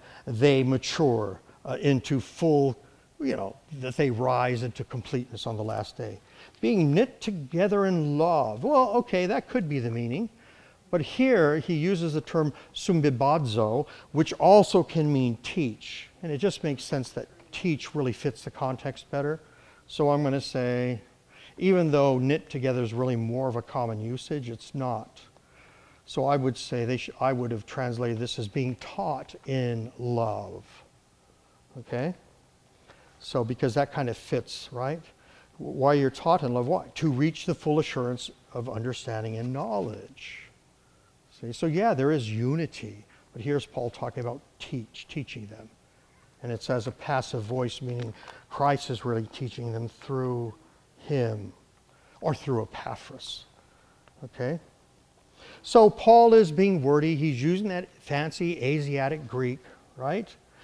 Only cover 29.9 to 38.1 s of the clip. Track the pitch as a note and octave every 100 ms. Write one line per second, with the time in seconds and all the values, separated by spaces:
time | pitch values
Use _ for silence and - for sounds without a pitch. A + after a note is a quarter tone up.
29.9 | - A#2+ A#2 A2+ G#2 G2 F#2 - - -
30.9 | _ _ _ _ _ _ _ _ C3 A#2+
31.9 | B2 D3 F3+ _ _ _ _ _ _ -
32.9 | - - - - C3+ A#2 B2+ C3+ A2+ C#3+
33.9 | - B2+ A2 - C3 - - - B2 C3
34.9 | D#3+ - _ _ - _ - - - C3+
35.9 | C#3+ C3+ - - C3 C3 B2 B2 F3+ -
36.9 | - D#3+ B2+ D3+ D#3+ - E3 D#3 D3+ D3+
37.9 | C#3 B2